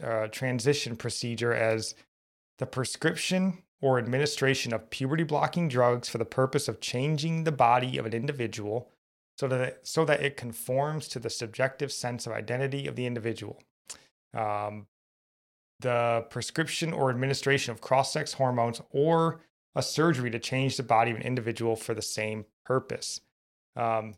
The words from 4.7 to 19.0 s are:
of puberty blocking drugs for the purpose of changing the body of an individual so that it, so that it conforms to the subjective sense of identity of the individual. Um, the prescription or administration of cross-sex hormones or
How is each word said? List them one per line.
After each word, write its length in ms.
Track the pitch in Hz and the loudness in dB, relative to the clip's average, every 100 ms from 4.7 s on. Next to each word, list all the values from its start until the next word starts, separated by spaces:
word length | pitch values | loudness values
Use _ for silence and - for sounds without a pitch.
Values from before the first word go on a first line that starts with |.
of 160 | 113 - | -4 -6
puberty 340 | - 131 160 | -4 -2 0
blocking 440 | 156 147 147 175 170 | 0 0 0 0 0
drugs 400 | 123 120 123 - | 4 4 4 0
for 80 | 117 | -4
the 60 | |
purpose 440 | 113 - 131 143 - | -2 2 2 2 -2
of 120 | 110 | -4
changing 640 | - 123 143 156 160 165 | -4 -2 0 0 0 -2
the 80 | 160 | 0
body 460 | 139 120 123 127 135 | 4 6 6 2 -2
of 80 | 113 | -2
an 60 | |
individual 760 | 113 139 139 113 104 104 110 - _ _ _ _ - | -2 -2 -2 -4 -4 -4 -4 -6 _ _ _ _ -4
so 100 | 135 | -2
that 120 | 127 | 0
it, 200 | 127 - - | -2 -6 -6
so 180 | - | 0
that 180 | 156 147 | 4 4
it 140 | 143 139 | 2 -4
conforms 720 | 120 113 - 131 147 151 - | -10 -8 -2 0 0 -2 -6
to 100 | 123 | -6
the 100 | 117 | -6
subjective 640 | - 113 - 131 - 135 | -6 -6 0 -2 0 -6
sense 340 | - 123 120 117 | -4 -6 -6 -6
of 60 | |
identity 540 | 110 107 123 135 139 139 | -6 -4 -2 -2 -4 -6
of 100 | 120 | -6
the 80 | 123 | -4
individual. 540 | 120 110 113 104 - _ _ - - _ _ _ | -4 -4 -4 -8 -14 _ _ -20 -20 _ _ _
Um, 520 | 113 107 104 104 107 101 _ _ _ _ _ _ _ _ _ | -4 -2 -2 -4 -8 -14 _ _ _ _ _ _ _ _ _
the 460 | 123 120 120 117 113 | 0 2 4 2 -2
prescription 640 | 123 - - 156 - 165 | -6 -6 -2 -2 -2 -2
or 180 | - 135 | 2 2
administration 600 | 123 131 135 - 139 127 | 2 0 0 2 2 0
of 80 | 110 | -6
cross-sex 540 | - 131 139 156 147 | 2 2 4 0 -4
hormones 460 | - 131 123 117 117 - | 0 2 2 0 0 -4
or 500 | 139 | 2